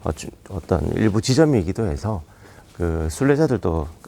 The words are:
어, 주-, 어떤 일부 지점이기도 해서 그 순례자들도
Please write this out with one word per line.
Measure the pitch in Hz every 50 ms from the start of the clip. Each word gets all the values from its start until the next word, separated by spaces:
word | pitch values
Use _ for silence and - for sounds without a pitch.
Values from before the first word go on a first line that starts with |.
| -
어, | 82
주-, | 80 - - - - - - -
어떤 | 98 - - - 95 80 82 82 82
일부 | 82 107 110 92 113
지점이기도 | - - 127 147 160 151 139 110 82 85 92 - 113
해서 | 92 71 73 - 104 110 90 76 - - - - - - - - - -
그 | - 87 85 82 80 80 78
순례자들도 | 78 - 131 139 143 139 160 147 127 95 - 92 82 82 76 78 - - -